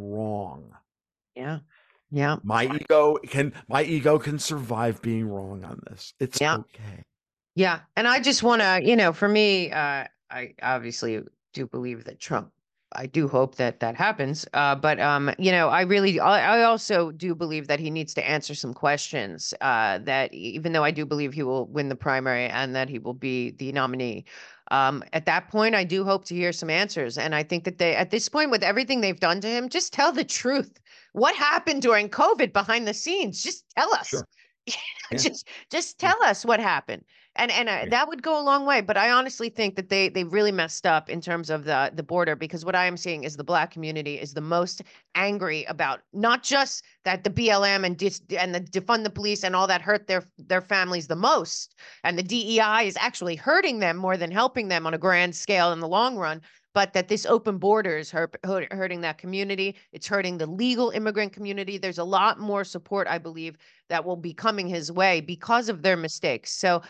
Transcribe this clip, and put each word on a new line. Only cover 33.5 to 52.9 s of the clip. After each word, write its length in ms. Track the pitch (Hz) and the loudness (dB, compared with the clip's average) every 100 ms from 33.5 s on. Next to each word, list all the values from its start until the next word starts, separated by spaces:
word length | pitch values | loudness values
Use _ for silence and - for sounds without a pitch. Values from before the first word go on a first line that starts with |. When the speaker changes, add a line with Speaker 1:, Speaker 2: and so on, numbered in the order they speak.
| 381 _ - | -8 _ 0
Speaker 2:
tell 160 | 320 | 2
us. 140 | - - | 2 -2
Speaker 1:
Sure. 200 | 120 - | -8 -8
Speaker 2:
<laughs> 60 | _ _ _ - | _ _ _ -10
You 60 | |
know, 40 | - - - - | -10 -10 -14 -8
Speaker 1:
Yeah. 180 | - 294 | -2 -2
Speaker 2:
just, 180 | - - - - | -4 -16 -20 -8
just 320 | 320 330 - | -6 -6 -2
Speaker 1:
Yeah. 80 | 370 | 0
Speaker 2:
tell 140 | 427 | 4
us 200 | 440 294 | 4 2
what 160 | 233 240 | 2 2
happened. 440 | 208 151 - 107 _ _ _ - | 4 0 -2 -12 _ _ _ -4
And, 160 | 240 | 0
and, 180 | 196 233 | 0 0
uh, 20 | 185 | -2
Speaker 1:
Yeah. 60 | 127 | 0
Speaker 2:
that 180 | 240 294 | 2 2
would 160 | 311 | -2
go 160 | 320 311 | -2 0
a 20 | |
long 240 | 285 277 277 | 4 2 4
way. 160 | 269 | 2
But 160 | 196 202 | 2 2
I 140 | 226 | 4
honestly 380 | 247 262 - 233 | 4 2 -4 -8
think 260 | 226 208 190 | -2 -4 -2
that 140 | 190 | -2
they, 200 | 196 190 | 2 2
they 140 | 190 | 0
really 280 | 175 196 208 | -2 2 2
messed 360 | 190 160 - 185 | 2 -2 0 2
up 200 | 156 156 | 2 0
in 140 | 170 | -8
terms 300 | 165 170 160 | -4 -4 -2
of 140 | 156 147 | -4 0
the, 260 | 139 135 | 0 0
the 80 | 156 | -2
border, 340 | 156 175 170 147 | -4 0 0 0
because 300 | 160 175 165 | -4 -8 -2
what 100 | 180 | 0
I 120 | 180 | 0
am 100 | 175 | -2
seeing 280 | 180 160 139 | -6 -6 -8
is 120 | 147 | -10
the 60 | |
Black 260 | 147 175 165 | -2 0 0
community 500 | 165 156 156 147 143 | -4 -8 -6 -6 -8
is 140 | 139 | -8
the 80 | 139 | -8
most 400 | 156 170 180 - 196 - _ | -2 0 0 -4 -16 -20 _
angry 520 | 175 196 202 185 156 - | -2 -2 -2 -4 -4 -6
about 340 | 160 147 131 _ | -4 -2 -4 _
not 280 | 196 226 247 | -2 2 2
just 420 | - 277 262 - - _ | 2 2 2 -2 -14 _
that 200 | 190 185 | -4 -2
the 60 | 208 | -2
B 220 | 180 226 | 0 4
L 120 | 202 | 4
M 220 | 202 196 190 | 4 2 0
and 100 | 170 | 0
dis-, 260 | 196 190 - 185 | -2 -4 -8 -4
and 160 | 185 175 | -2 -2
the 60 | |
defund 420 | 170 190 185 233 | -4 -6 0 0
the 80 | 214 | 0
police 320 | 214 208 208 | -4 -4 -2
and 120 | 190 185 | 0 2
all 120 | 190 | 2
that 160 | 180 | 2
hurt 240 | 196 208 208 | 2 0 2
their, 160 | 185 180 _ | -2 -2 _
their 220 | - 185 | -2 -2
families 440 | 185 196 180 175 143 | 2 0 0 -2 -4
the 100 | 160 | 0
most, 600 | 233 302 165 - - _ - - | 4 2 0 -8 -12 _ -20 -6
and 140 | 165 175 | -4 -2
the 60 | |
D 320 | 180 240 214 220 | -2 -4 0 2
E 40 | |
I 240 | 214 220 | 4 4
is 140 | 208 | 0